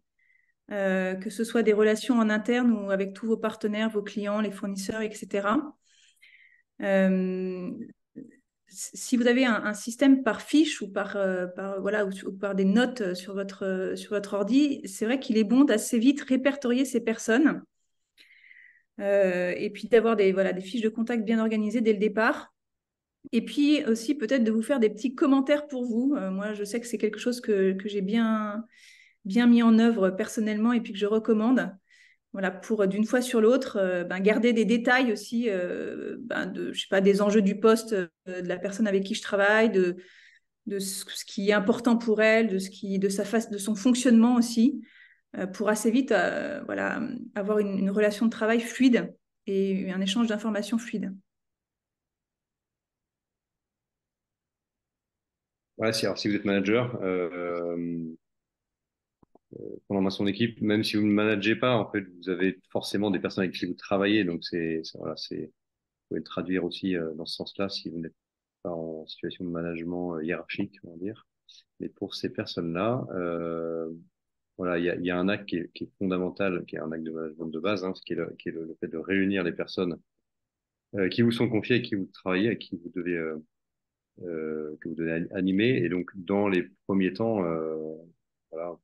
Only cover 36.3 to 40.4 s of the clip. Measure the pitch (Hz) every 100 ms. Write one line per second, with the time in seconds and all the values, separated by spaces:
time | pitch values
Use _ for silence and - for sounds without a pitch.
36.3 | - 185 180 180 - - 196 196 196 208
37.3 | 214 196 - 220 220 - 196 175 - -
38.3 | 185 180 185 196 196 214 196 196 214 -
39.3 | 202 202 214 226 190 180 180 - - -
40.3 | _